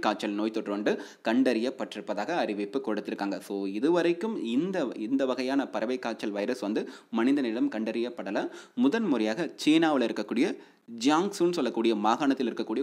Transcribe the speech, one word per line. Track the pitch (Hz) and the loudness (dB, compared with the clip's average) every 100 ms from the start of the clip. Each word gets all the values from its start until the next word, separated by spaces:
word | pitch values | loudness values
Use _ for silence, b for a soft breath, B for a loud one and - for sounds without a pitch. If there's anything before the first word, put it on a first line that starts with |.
| 110 | 0
காய்ச்சல் | 104 110 104 | 0 -2 -2
நோய் | 110 113 | -2 -2
தொற்று | 104 101 | -4 -2
வந்து | 113 160 B B 113 | 0 -2 B B 0
கண்டறியப்பட்டிருப்பதாக | 120 127 113 123 - 107 107 101 101 113 170 | 2 4 2 0 -4 -8 -8 -6 -4 -2 -2
அறிவிப்பு | 110 101 101 139 - | -2 -2 -4 -4 -2
கொடுத்திருக்காங்க. | 104 101 104 98 92 - | -4 -4 -4 -4 -4 -6
So, | 98 98 101 | -4 -4 0
இதுவரைக்கும் | 143 175 165 170 220 208 113 123 | 2 2 2 0 -4 -4 -2 0
இந்த, | 185 190 123 107 107 | 0 -2 -2 -4 -2
இந்த | 135 131 | 0 0
வகையான | 127 127 139 120 | 0 0 0 -2
பறவை | 107 113 127 120 | -4 -2 -2 -4
காய்ச்சல் | 110 110 101 | -6 -4 -2
வைரஸ் | 101 - 101 | -2 -2 -2
வந்து | 113 - B B 113 | -2 -4 B B 2
மனிதனிடம் | 123 143 120 113 139 110 | 4 2 0 0 -2 -2
கண்டறியப்படல. | 110 117 117 117 95 113 294 B B - 131 | -4 -2 -4 -6 -4 -4 -4 B B 2 4
முதன் | 226 208 | 4 2
முறையாக | 120 107 113 - - | 2 2 0 -4 0
சீனாவுல | 151 160 160 143 117 | 4 6 6 4 2
இருக்கக்கூடிய | 110 107 113 180 - B B - 117 | 0 -2 2 2 0 B B -16 -2
ஜியாங்சூன்னு | 127 156 196 - 175 175 | 4 4 2 2 2 2
சொல்லக்கூடிய | 120 113 113 107 | 0 2 2 4
மாகாணத்தில் | 104 117 143 131 117 | 2 2 2 2 -2
இருக்கக்கூடிய | 107 107 113 | -2 -4 -2